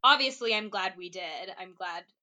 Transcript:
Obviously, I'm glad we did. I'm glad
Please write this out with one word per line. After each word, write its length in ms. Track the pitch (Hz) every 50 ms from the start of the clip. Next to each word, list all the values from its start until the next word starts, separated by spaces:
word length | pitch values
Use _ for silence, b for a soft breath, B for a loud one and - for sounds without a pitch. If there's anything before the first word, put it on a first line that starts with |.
| -
Obviously, 500 | 254 285 269 277 262 269 - 240 226 220
I'm 160 | 214 214 214
glad 240 | 208 202 185 190 185 180
we 120 | 180 180
did. 400 | 175 185 180 160 156 - 180 196 196 185
I'm 140 | 185 185 180
glad 280 | 170 185 175 170 170 175 _ _ _